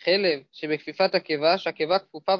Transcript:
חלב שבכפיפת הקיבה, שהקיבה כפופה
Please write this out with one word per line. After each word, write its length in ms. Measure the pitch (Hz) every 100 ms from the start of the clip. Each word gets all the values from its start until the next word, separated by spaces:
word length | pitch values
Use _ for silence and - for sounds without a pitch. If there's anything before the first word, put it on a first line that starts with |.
חלב 400 | - 196 190 143 -
שבכפיפת 640 | - 156 151 - 151 190
הקיבה, 440 | 185 - 151 156 190
שהקיבה 400 | 170 - 156 190
כפופה 360 | - 156 -